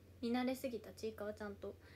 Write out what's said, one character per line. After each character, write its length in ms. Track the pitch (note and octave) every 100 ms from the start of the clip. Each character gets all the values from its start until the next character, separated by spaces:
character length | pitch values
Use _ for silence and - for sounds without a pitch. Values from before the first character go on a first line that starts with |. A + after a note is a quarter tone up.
| - -
見 120 | A#3
慣 120 | B3
れ 100 | B3+
す 140 | C4 C4+
ぎ 100 | A3+
た 120 | G3+
ち 160 | - A3
い 40 |
か 120 | G#3+
わ 100 | G#3
ち 80 | G#3
ゃ 60 | G#3
ん 60 |
と 200 | G3+ G3 - -